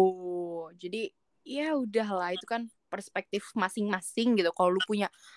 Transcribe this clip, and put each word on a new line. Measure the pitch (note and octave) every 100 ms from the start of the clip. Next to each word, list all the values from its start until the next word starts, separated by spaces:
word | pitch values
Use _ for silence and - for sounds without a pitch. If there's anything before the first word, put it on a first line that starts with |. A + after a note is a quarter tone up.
| F#3 F#3 F3+ F3 F3 E3 D#3+ F3
Jadi, | F3+ A3 A3 _ _ _
ya | - C#4 D#4
udahlah, | D4 A3+ A3 G#3+ F#3 F3
itu | F3+
kan | - A#3 A3+ _ -
perspektif | G3 - G3 - G3+ -
masing-masing | A3 F#3+ A3 G#3 F#3 - - A#3
gitu. | G#3+ E3+
Kalau | - F3+
lu | F#3
punya | - G#3 F#3+ _ -